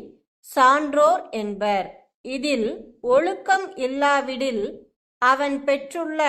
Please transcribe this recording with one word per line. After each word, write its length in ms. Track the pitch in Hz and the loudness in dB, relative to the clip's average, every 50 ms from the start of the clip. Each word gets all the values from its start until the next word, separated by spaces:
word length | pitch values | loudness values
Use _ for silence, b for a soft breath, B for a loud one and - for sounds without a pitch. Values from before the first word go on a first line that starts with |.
| - - - _ _ _ _ _ | -10 -14 -20 _ _ _ _ _
சான்றோர் 920 | _ - - 294 254 254 269 294 302 294 277 294 294 311 349 381 - - | _ -6 0 4 6 6 6 4 2 0 2 4 4 4 4 2 -2 -6
என்பர். 580 | - 220 214 208 202 196 208 208 202 196 175 - - - _ _ _ _ - | -8 -6 -6 -6 -6 -4 -2 0 0 0 -2 -4 -10 -20 _ _ _ _ -12
இதில் 460 | 240 262 277 247 294 277 233 214 233 370 - - - - _ | -8 -8 -4 -2 -2 0 0 0 -2 -4 -6 -12 -18 -18 _
ஒழுக்கம் 760 | - 240 247 277 330 370 392 381 - - 381 392 381 - - | -2 2 2 2 2 2 -2 -4 -2 0 0 0 0 -4 -8
இல்லாவிடில் 840 | - 262 254 262 277 285 285 285 330 277 254 262 240 269 269 233 208 202 202 214 - - _ _ _ _ _ _ - | -6 -6 -4 -2 0 2 2 2 2 0 -2 -4 -4 -4 -4 -2 -4 -4 -6 -8 -12 -20 _ _ _ _ _ _ 0
அவன் 460 | 247 247 269 269 285 285 277 277 277 | 2 2 2 2 2 -2 -4 -4 -2
பெற்றுள்ள 560 | 285 277 277 277 - - 349 330 311 311 311 302 | -2 -2 -2 -2 -6 -8 -8 -6 -6 -2 0 0